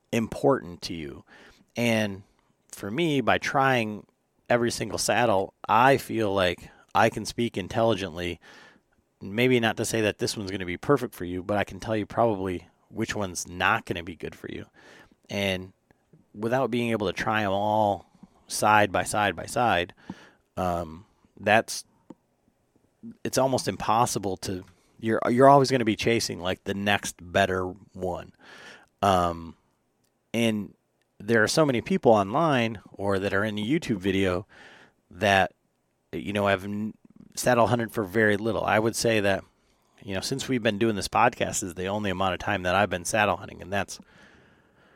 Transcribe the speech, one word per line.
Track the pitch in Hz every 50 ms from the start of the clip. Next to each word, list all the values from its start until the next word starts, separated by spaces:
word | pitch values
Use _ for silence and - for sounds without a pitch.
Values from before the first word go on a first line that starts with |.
| _ -
important | - 117 113 - - - - 143 135 - - 87 87 - -
to | - 95
you? | 82 76 71 - - - _ - - - - - _ _ _ -
And | 117 120 120 113 110 107 101 98 95 - _ _ _ _ _ _ _ _ _
for | - - - 101
me, | 110 151 175 160 147 135
by | 113 104 95
trying | 92 - - - 143 135 135 131 123 110 107 107 98 - _ _ _ _ _ _ _ _ -
every | 120 120 120 117
single | - - 113 104 87
saddle, | 85 - - 107 110 123 113 101 95 98 - - _ -
I | - 104 110 123 135 139
feel | 117 - - 110 110 110 101 98
like | 98 92 90 87 - - - - _ _ _ -
I | 95 110 113
can | - 117 104
speak | - - - 120 117 -
intelligently. | - 92 - - 113 113 113 110 90 98 90 76 85 87 87 85 - - - - - - - - _ _ _ _ _ _ _ _ -
Maybe | - 98 98 113 123 127 127 120
not | 113 110 101
to | - 113
say | - - 113
that | 110 104 92
this | - - - -
one's | 117 101 92
gonna | 98 98 92
be | 87 87
perfect | 82 - - 147 127 127 113 -
for | - 90
you, | 87 90 90 87
but | 101 104
I | 101 95
can | - - 92
tell | - 110 110
you | 107 101
probably | - - 113 117 117 107 95 95 95 92 85 - - _ _ _ -
which | - 98 113 - -
one's | 107 101 92 87 - -
not | - 87 90 92 95 110 120 -
gonna | - 110 90 85
be | 90 82
good | 76 - 80 -
for | - - -
you. | - - - - _ _ - - - - - _ _ _ _ -
And | 107 101 98 98 95 92 92 98 - _ _ _ _ _ _ _ _ - _ _ -
without | 104 110 117 123 131 135 113
being | 120 120 120 117
able | 113 104 104
to | 90 85
try | - - 123 107 107 107
'em | 98
all | 95 101 101 107 107 107 107 101 98 95 - _ _ _ - - _ _ _
side | - - - 120 107 107 107 104 98
by | 90 92 90
side | - - 107 104 101 85
by | 82 -
side, | - - 117 123 113 95 87 87 90 - _ - - - - - - _ _ _ _ -
um, | - 92 90 87 85 85 80 80 85 104 _ _ _ _ _ _ -
that's, | 98 104 104 113 - - - - - _ _ _ _ - - _ _ _ _ _ _ _ _ _ _ _ _ _ _ _ _ _ - 117 - _ -
it's | 113 -
almost | 127 131 135 127 113 -
impossible | - 101 - - - 107 113 120 117 - 117 98 101 92
to, | - - - 95 90 92 - _ _ _ _ _ -
you're, | 110 110 107 - - -
you're | 123 120 135
always | 135 143 143 135 123
gonna | 131 127 117
be | 110 104
chasing, | - - - 117 110 - - 107 87
like, | 85 92 92 - -
the | 98 98
next | 98 101 104 101 101 - - - -
better | 85 87 87 98 98 92 92 92 92 92 90 87 - _ -
one. | 92 90 90 85 82 82 - - _ - - - - - - - - _ _ _ -
Um, | 98 101 95 90 87 85 85 85 82 82 - _ _ _ _ _ _ _ _ _ _ _ _ _ _ _ -
and | 113 117 113 110 104 101 - - _ _ _ _ _ _ _ _ -
there | 98 104 117 113 107
are |
so | 101 - 160 156
many | 143 127 113
people | - - 190 185 - 127
online | 113 104 98 95 110 151 170 160 139 123 117 113 117 101 - - -
or | - 98 101 98 95
that | 95 98 95
are | 98 104
in | 110 104
a | 104 107
YouTube | 110 151 175 - - 113
video | 95 87 98 92 98 98 92 90 90 110 _ - - - - - - - _ _ _ _ -
that, | 92 90 101 101 98 95 92 - _ _ _ _ _ _ _ _ _ _ _ _
you | - - 62 90 101
know, | 104 101
have | 101 98 92 95
n-, | 101 104 104 107 107 - _ _ - _ - - - -
saddle | - - 131 123 117 113
hunted | 101 123 120 113 110
for | - 117 104
very | 87 90 117 110 107 104
little. | 98 107 113 98 82 -
I | - 98 110
would | 110 113 101
say | - - 117 110 107
that, | 98 101 95 92 - _ _ _ _ _ _ _ _ _ _ - -
you | 104 95
know, | 92
since | - - 135 135 -
we've | - 131 120 104
been | 117 104
doing | 101 117 113 104
this | 98 -
podcast | - - 104 113 123 117 - - 87 87 - 104
is | 92 82
the | 90 90
only | 95 98 107 104 101
amount | 90 90 95 92 90
of | 85
time | - - 104 95 90
that | 90 90
I've | 95 104 95
been | 90 90 85
saddle | - - 110 104 101 90
hunting, | 87 - - 82 82
and | 82 87
that's | 98 98 90 - - - - _ - - - - _ _ _ _ _ _ _ _ _ _ _ _ _